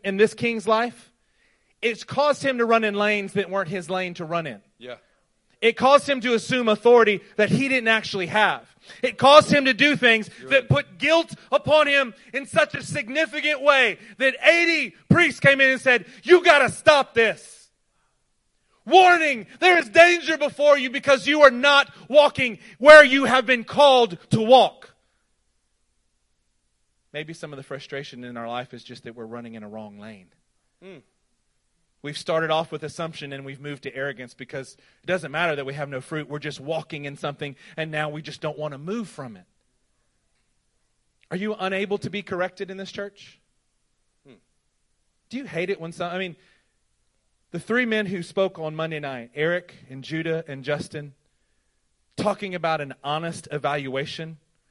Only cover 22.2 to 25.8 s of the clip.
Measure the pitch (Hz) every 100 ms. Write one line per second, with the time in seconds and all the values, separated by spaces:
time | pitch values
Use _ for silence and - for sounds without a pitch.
22.2 | 294 - 254 202 - - 269 302 285 269
23.2 | 254 254 240 247 220 - 285 254 233 175
24.2 | - 220 220 254 185 - - _ _ _
25.2 | _ _ _ _ _ _